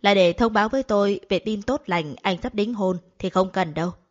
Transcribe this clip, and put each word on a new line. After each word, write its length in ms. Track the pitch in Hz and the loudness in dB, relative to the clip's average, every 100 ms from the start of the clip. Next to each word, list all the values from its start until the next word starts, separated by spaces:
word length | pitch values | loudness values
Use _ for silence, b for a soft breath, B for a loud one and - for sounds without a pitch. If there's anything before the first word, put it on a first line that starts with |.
là 120 | 202 | 2
để 200 | 196 175 | 6 4
thông 200 | 170 233 | 4 2
báo 160 | 220 214 | 2 0
với 140 | 269 | -2
tôi 360 | 269 208 202 202 - | 0 2 2 0 -2
về 100 | 185 | -2
tin 220 | 220 214 | -2 -6
tốt 200 | 202 285 - | -4 -6 -2
lành 300 | 175 151 131 | -4 -4 -6
anh 200 | 196 185 | -4 -4
sắp 140 | 254 208 | -4 -4
đính 180 | 208 | -4
hôn 240 | 226 190 180 - _ | -2 -2 -2 -8 _
thì 100 | 190 | -4
không 220 | 185 190 | 0 0
cần 220 | 190 170 | -2 -4
đâu 180 | 156 175 - _ | -4 -6 -6 _